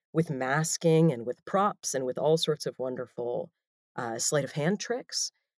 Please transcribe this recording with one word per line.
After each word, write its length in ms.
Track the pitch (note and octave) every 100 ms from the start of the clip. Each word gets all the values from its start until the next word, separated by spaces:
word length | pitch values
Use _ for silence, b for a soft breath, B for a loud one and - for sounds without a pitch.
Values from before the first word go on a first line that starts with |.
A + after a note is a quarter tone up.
| _
with 160 | D#3+ E3
masking 840 | C3 C3 C#3+ D#3+ - E3+ D#3+ E3
and 140 | A#2+ A#2
with 180 | - -
props 480 | G3 G3+ - - C3+
and 100 | B2+
with 120 | B2+
all 200 | D3 D#3+
sorts 280 | - D3+ C#3
of 100 | A#2+
wonderful, 720 | C3 B2+ B2 - A#2+ A#2 - _ _ _ _ -
uh, 240 | A#2+ A#2
sleight 240 | - D3+
of 100 | C3+
hand 260 | D3+ D3+ G#3
tricks. 520 | - B3 - - - - _